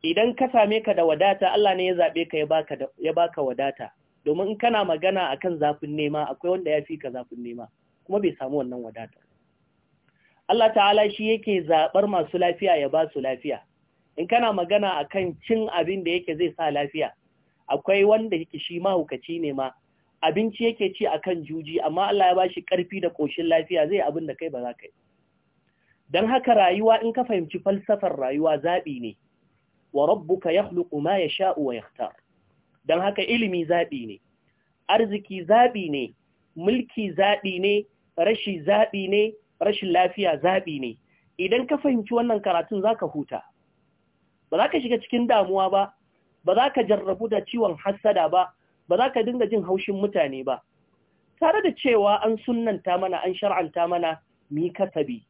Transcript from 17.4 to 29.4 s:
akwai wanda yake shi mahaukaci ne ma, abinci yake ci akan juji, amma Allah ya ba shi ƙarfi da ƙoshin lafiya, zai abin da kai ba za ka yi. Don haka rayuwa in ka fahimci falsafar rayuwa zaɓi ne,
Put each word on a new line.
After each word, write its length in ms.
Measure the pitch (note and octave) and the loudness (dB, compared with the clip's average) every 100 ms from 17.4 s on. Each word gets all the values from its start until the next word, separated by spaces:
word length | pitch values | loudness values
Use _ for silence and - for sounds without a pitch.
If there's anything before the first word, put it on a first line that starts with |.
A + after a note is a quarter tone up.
| _ _ - | _ _ -4
akwai 340 | - - G3 G3+ | -4 2 4 6
wanda 320 | G#3+ A3 F3 | 4 2 -4
yake 220 | E3 D3 | -6 -12
shi 200 | - E3+ | -10 -4
mahaukaci 600 | F#3 F#3 D3+ C3 - E3+ | -2 0 -2 -8 -8 -6
ne 100 | D#3 | -4
ma, 200 | C3+ C3 - _ _ _ _ | -4 -6 -8 _ _ _ _
abinci 400 | D#3+ D#3+ A3+ G#3+ | 0 2 -2 0
yake 320 | A#3 A3+ G3 F#3+ | -4 0 -4 -2
ci 100 | G#3+ | -4
akan 360 | D#3 F#3+ F3 D3 | -2 -4 -4 -6
juji, 340 | D#3+ D#3 D#3+ | -10 -6 -4
amma 240 | D#3 D#3+ G3+ | -2 -2 0
Allah 180 | G3+ F#3 | 4 4
ya 80 | F3+ | 4
ba 140 | F#3 | 2
shi 120 | F3+ | -2
ƙarfi 400 | E3+ F#3 F3+ G3 | -4 -2 -2 -4
da 80 | F3 | -6
ƙoshin 380 | E3+ D3 - E3+ | -2 -4 -2 2
lafiya, 360 | E3 D#3+ F3 D#3 | 2 2 0 0
zai 100 | G3 | 0
abin 280 | D3+ D3+ D#3+ | 0 -4 -8
da 60 | |
kai 140 | C3 E3 | -8 -8
ba 120 | C3 | -8
za 120 | B2 | -10
ka 120 | A#2+ E2+ | -10 -18
yi. 40 | _ _ _ _ _ _ _ _ _ _ _ _ | _ _ _ _ _ _ _ _ _ _ _ _
Don 160 | E3+ A3 | -2 0
haka 280 | B3+ B3+ A3+ | 0 4 6
rayuwa 480 | F#3 F#3 A3 A3+ | 6 4 4 4
in 80 | A3+ | 2
ka 100 | A3+ | -2
fahimci 360 | B3 G#3 D#3+ F3+ | -2 -2 -2 -4
falsafar 540 | - G3 - G#3 F#3+ D3 | -2 -2 0 0 0 -2
rayuwa 400 | C3 C#3+ D#3+ D3+ | -2 0 2 2
zaɓi 380 | D3+ F3+ E3 C3+ | 0 -2 -4 -8
ne, 160 | A#2 G2+ _ _ | -10 -12 _ _